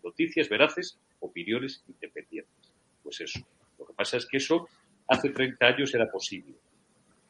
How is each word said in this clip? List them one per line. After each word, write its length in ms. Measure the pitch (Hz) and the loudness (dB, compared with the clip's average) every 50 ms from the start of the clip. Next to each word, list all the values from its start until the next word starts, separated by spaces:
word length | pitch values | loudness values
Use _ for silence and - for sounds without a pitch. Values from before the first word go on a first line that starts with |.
| - | -8
Noticias 440 | 87 - - 170 165 - 165 147 - | -8 -2 -2 -2 0 0 0 0 2
veraces, 500 | 107 117 147 156 - 180 180 - - _ _ _ _ _ | 4 4 4 4 4 -2 -8 -8 -12 _ _ _ _ _
opiniones 600 | - 87 - 85 85 98 113 123 131 135 131 - _ - | -16 -12 -12 -8 -4 -2 -2 -2 -2 -6 -8 -12 _ -20
independientes. 840 | - _ 82 - - 76 - _ - - - _ _ _ _ _ _ _ _ _ _ _ | -18 _ -16 -14 -14 -14 -14 _ -14 -14 -14 _ _ _ _ _ _ _ _ _ _ _
Pues 180 | - 73 - - | -16 -14 -12 -10
eso. 200 | 80 - - - - _ _ _ _ _ _ - | -10 -10 -10 -12 -12 _ _ _ _ _ _ -20
Lo 80 | - | -20
que 60 | - - | -10 -6
pasa 220 | - - - - | -4 -2 -2 -2
es 100 | 120 - | -4 -2
que 120 | - - 135 | -2 -2 -2
eso 300 | 135 - 160 175 170 - - _ _ _ _ _ _ - | 2 2 0 0 0 -4 -14 _ _ _ _ _ _ 2
hace 200 | 131 127 - 127 | 4 4 4 0
treinta 360 | - 135 131 131 127 - 123 | 0 0 0 0 2 4 6
años 280 | 123 131 135 139 135 - | 6 6 4 0 0 2
era 160 | 117 110 - | 2 0 0
posible. 440 | - 95 - - 101 82 - - - - _ _ _ _ _ _ _ _ _ _ _ _ _ | 0 -4 -8 -8 -10 -12 -14 -16 -20 -20 _ _ _ _ _ _ _ _ _ _ _ _ _